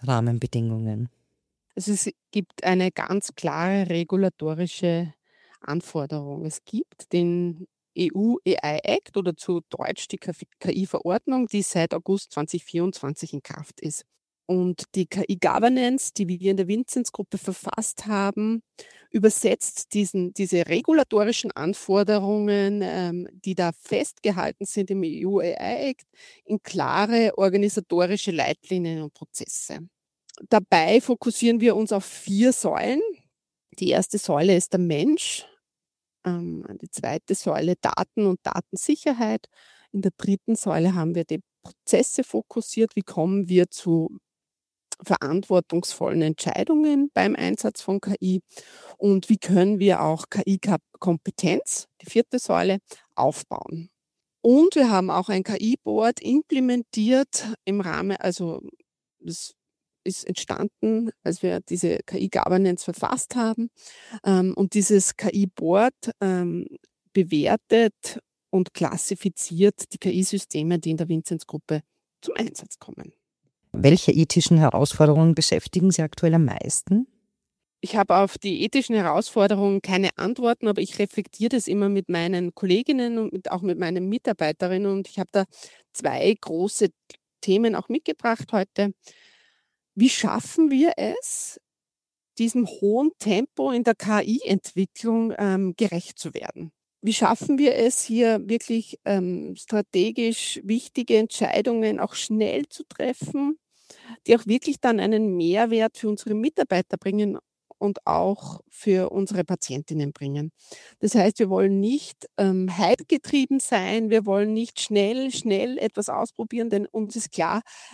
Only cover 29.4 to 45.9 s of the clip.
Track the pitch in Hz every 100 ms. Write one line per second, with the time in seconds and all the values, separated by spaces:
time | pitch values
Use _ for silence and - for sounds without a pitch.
29.4 | - - - 151 175 _ _ _ _ -
30.4 | - 208 190 170 160 226 - 233 240 -
31.4 | 233 233 233 202 220 202 - - - 196
32.4 | 247 - 185 156 214 285 440 - _ _
33.4 | _ _ _ - 185 170 - 208 - 147
34.4 | 185 175 - 185 175 151 233 311 - -
35.4 | - _ _ _ _ _ _ _ 180 175
36.4 | 170 160 - 95 - - - 151 - 202
37.4 | 180 - 160 180 - - - - 202 185
38.4 | - - - 190 - 302 302 240 220 226
39.4 | - _ _ _ _ 202 190 - - 196
40.4 | - 226 202 160 175 180 160 170 165 156
41.4 | - _ - _ - 202 - - - 214
42.4 | - 233 - 220 226 214 - - 170 196
43.4 | 180 180 180 - 180 165 160 - _ _
44.4 | _ _ _ _ - - - - 135 175
45.4 | - 185 - 170 -